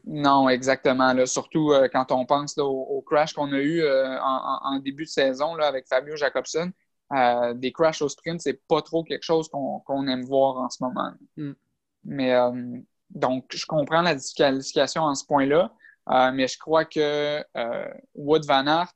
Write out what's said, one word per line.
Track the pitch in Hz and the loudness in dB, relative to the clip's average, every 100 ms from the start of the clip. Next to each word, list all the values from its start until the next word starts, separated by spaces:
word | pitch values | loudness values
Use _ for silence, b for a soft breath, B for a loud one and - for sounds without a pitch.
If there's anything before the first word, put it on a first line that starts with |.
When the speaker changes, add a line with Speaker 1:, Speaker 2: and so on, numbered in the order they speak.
Speaker 1:
Non, | - 151 143 139 135 | -10 0 4 6 6
exactement, | 127 131 135 143 127 131 | 4 2 0 2 2 4
là. | 127 127 | 4 2
Surtout, | - - 160 151 | -2 -2 0 4
euh, | 143 131 | 4 4
quand | 135 131 | 2 0
on | 131 127 | -2 2
pense, | 143 147 - | 0 0 -2
là, | |
au, | 143 135 | -2 -2
au | - 139 | -4 -6
crash | - 151 147 | 0 0 2
qu'on | - 143 | -2 -2
a | 139 | 0
eu, | 143 165 | 0 2
euh, | 151 135 131 131 | 2 2 0 -2
en, | |
en, | 131 131 - 135 - | -2 -2 -2 -4 -4
en | 135 | -6
début | 139 139 | -6 -8
de | 156 | -6
saison, | - 135 131 151 | 0 0 0 -4
là, | 165 151 | 0 -2
avec | 135 - | -2 -2
Fabio | 131 143 151 | -2 -2 -4
Jacobsen. | 143 135 127 156 180 - _ _ - | -2 -2 -4 -4 -6 -8 _ _ -6
Euh, | 139 123 120 120 | 2 2 2 0
des | 120 127 | -4 -6
crashs | - 160 160 | 0 0 2
au | 143 | -4
sprint, | - - 170 | -6 -8 -6
c'est | 147 - - | -4 -6 -2
pas | 156 | -2
trop | 151 165 | 0 -4
quelque | 160 143 | -4 -6
chose | - 160 156 | -2 -2 -2
qu'on, | 143 135 135 | -6 -6 -8
qu'on | - 139 139 | -6 -4 -2
aime | 131 | -4
voir | 127 135 135 131 | -2 2 2 0
en | 127 | -6
ce | - | -6
moment. | 127 127 139 - - - | -6 -4 -6 -10 -18 -12
Speaker 2:
Mm. | 147 139 _ _ _ _ | -12 -12 _ _ _ _
Speaker 1:
Mais, | - 143 131 | -10 -4 2
euh, | 127 123 123 123 120 - _ _ | 4 2 0 -8 -12 -16 _ _
donc, | 143 139 131 - | -4 -2 -2 -6
je | - | -12
comprends | - 156 143 160 | -4 -2 0 2
la | 175 | 2
disqualification | 143 - - 147 135 131 - 135 - | 0 -4 0 2 0 -2 -2 -2 0
en | 156 | -2
ce | 139 | -2
point-là, | - 143 135 147 208 b b b - | 0 0 4 2 2 b b b 0
euh, | 131 127 | 2 4
mais | 131 131 | 2 -2
je | - | -4
crois | - 160 | 0 0
que, | 160 156 147 147 147 147 - - | 2 0 0 0 -2 -4 -6 -6
euh, | 117 120 - - - | -6 -6 -8 -12 -18
Wout | - 143 156 147 | -8 2 2 4
van | 139 139 | 2 2
Aert | 160 175 | 0 -2